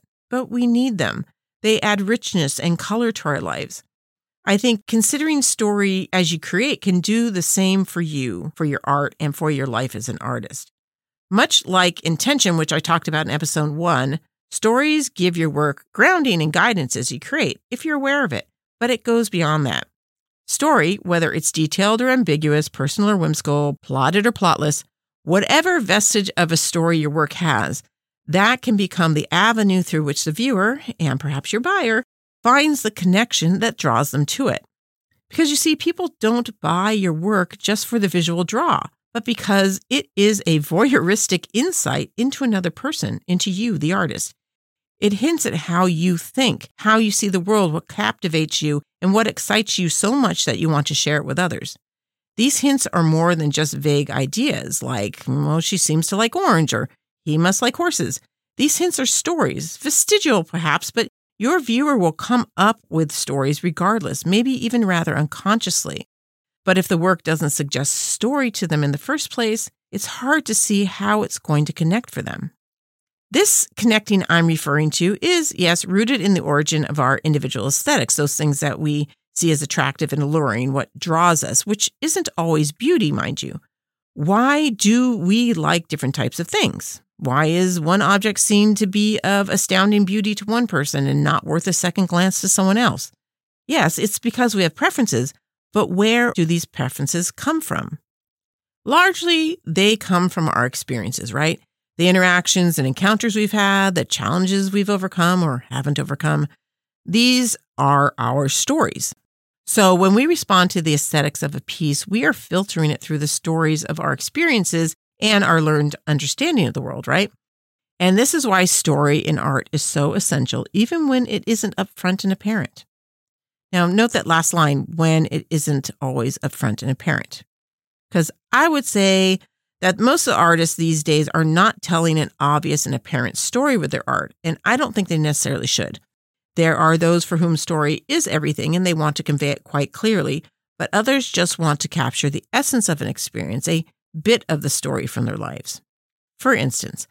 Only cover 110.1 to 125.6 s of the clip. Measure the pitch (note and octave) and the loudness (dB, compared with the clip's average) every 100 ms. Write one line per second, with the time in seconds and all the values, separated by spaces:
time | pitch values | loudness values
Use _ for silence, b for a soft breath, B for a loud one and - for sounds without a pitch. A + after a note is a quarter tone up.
110.1 | G3+ D4 F4 - F#3 F3+ F#3 D#3+ D3 - | 4 4 0 2 2 4 0 0 0 0
111.1 | D#3 D3 - D3+ C#3+ - - D3+ C#3+ - | 0 0 -2 -6 -8 -10 -4 -2 -2 -2
112.1 | G#3 C#4 B3 - F3 G3+ E3+ D#3 - - | -2 0 -2 -2 -4 -2 0 0 -2 -4
113.1 | D#3 D3+ - - D#3+ D#3+ D#3 - D#3 D3+ | -4 -4 -4 -2 0 0 0 -4 -6 -4
114.1 | C#3 - - E4+ B3 F3 E3 D#3+ - _ | -4 -6 -2 0 0 0 0 -2 -4 _
115.1 | _ G#3+ G#3 G3 E3 D#3 D3+ D3 C#3+ - | _ 0 2 4 2 2 2 0 -4 -2
116.1 | D3 C#3 - D4+ D4+ C3+ - C3 C3 C#3 | -2 -2 -2 0 2 0 -2 -8 -8 -2
117.1 | C#3+ G3+ - _ _ _ _ _ - F3+ | 0 0 -6 _ _ _ _ _ -2 2
118.1 | F#3+ C4 E4 C4 F#3+ F#3 - - C#3+ D3 | 4 4 2 2 2 2 2 0 2 2
119.1 | D3 - D#3 - C3+ - D3+ - - C#3+ | 2 0 -2 0 -2 -2 -4 -2 0 0
120.1 | - - C#3 D3 B2 B2 F#3 A#3 E4+ D4+ | 0 -2 -2 -2 -4 -4 -2 0 0 0
121.1 | B3+ B3 G3+ G3+ A3+ G#3 - G3 - F3+ | 0 0 -4 -2 -2 -2 -4 -8 -4 -2
122.1 | F#3+ G3 F#3+ G3+ A3 D3 - - _ _ | -2 -2 -2 -2 -4 -4 -10 -20 _ _
123.1 | _ _ _ _ _ _ F3+ F3 G3 A#3 | _ _ _ _ _ _ 0 2 4 2
124.1 | E3 - E3 D#3+ E3+ D3+ C#3 - E3 D#3+ | 0 0 0 2 2 2 2 -2 0 2
125.1 | D#3+ D#3 D#3 - D#3+ | 2 2 -2 -4 -2